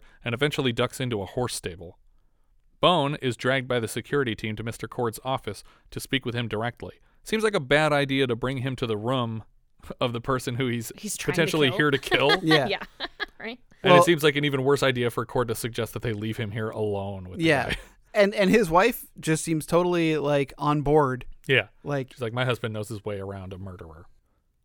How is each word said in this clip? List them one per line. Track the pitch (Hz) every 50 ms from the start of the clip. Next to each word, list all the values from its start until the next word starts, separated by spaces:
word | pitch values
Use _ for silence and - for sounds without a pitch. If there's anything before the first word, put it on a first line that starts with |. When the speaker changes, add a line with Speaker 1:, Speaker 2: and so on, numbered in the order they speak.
| - - - _ -
Speaker 1:
and | 123 117
eventually | 120 143 151 - - 135 127
ducks | 117 120 120 117 - -
into | 131 123 117 101 95
a |
horse | - - - 123 113 -
stable. | - - 92 85 - 85 90 - _ _ _ _ _ _ _ _ _ _ _ _ _ _ _ _ _
Bone | 147 165 185 160 139 139 151 - -
is | 127 113
dragged | - - 127 135 135 123
by | 127 123 120
the | 113
security | 104 - 120 - - 147 143 131 117 107
team | - - 110 107
to | - 113
Mister | 123 - - -
Cord's | - - - 120 113 107 - -
office | 131 131 - - 107 98 - - - - _ _ _
to | - 127
speak | - - - 127 -
with | 120 110
him | 120 120
directly. | 107 107 104 113 120 - - 90 90 - _ _ _ _ _ _
Seems | - 214 220 214
like | 220 208
a | 175
bad | 131 127 143 151 156 151
idea | 147 143 143 135 135 135 135
to | 127 117
bring | 117 123 127 139 127
him | 123 135 110
to | - 131
the | 113 110
room | 104 107 123 135 127 120 117 110 110 - - _ _ _ _ _ _ - - - -
of | 131 120 117
the | 117
person | - - 131 123 - 127 120
who | 120 135
he's | 120 117 117 110 - -
Speaker 2:
He's | - 208 202 -
trying | - - - 135
to | 170
Speaker 1:
potentially | 160 - - 156 147 127
Speaker 2:
kill. | - -
Speaker 1:
here | 151 147
to | 139
kill. | 131 - - 370 131 135 143 403 -
Speaker 2:
<laughs> | -
Speaker 3:
Yeah. | 156 - - 127
Speaker 2:
Yeah. | - - - 190 - _ -
<laughs> | 269 - - - 415 - - -
Right. | - 220 247 - - _ - _
Speaker 1:
And | - 190
it | 180
Speaker 3:
Well | 175 175
Speaker 1:
seems | 165 175 143 156
like | 151 139
an | 147 147
even | 147 139 131 123
worse | 139 143 135 139
idea | 131 127 123 120 117
for | - 127 113
Cord | - - 127 120
to | 113 110
suggest | - - 117 117 117 113 - -
that | 113 -
they | 117 110
leave | 104 110 113 113
him | - 113 104
here | 107 117 110 113
alone | - 113 107 104 101 98 98 101 98 95 90 92
with | - -
the | 165
Speaker 3:
Yeah. | 160 147 131 113 -
Speaker 1:
guy. | - -
<laughs> | - - _ _ _ _ -
Speaker 3:
And, | 214 202 202 214
and | 214 196 185
his | 196 233 214 160
wife | 165 180 214 254 226 - - - _ -
just | - 156 160 - -
seems | 165 160 151 -
totally, | - 165 170 180 180 175 170 165 160 156 147
like, | 139 143 147 143 139 - - -
on | 147 147 147 151 131
board. | 143 151 156 143 127 127 127 - - - - _
Speaker 1:
Yeah. | - 131 117 98 - _ _ -
Speaker 3:
Like | 147 143 135 127 -
Speaker 1:
She's | - -
like, | 123 110
"My | 117 127 127
husband | 127 117 - - 113
knows | 107 107 104 -
his | 113 101 -
way | 107 104 98
around | 95 98 98 98 92 92 95
a |
murderer." | 90 98 95 90 90 85 80 78 85 87 - - _ _ _ _ _ _ _ _ _ _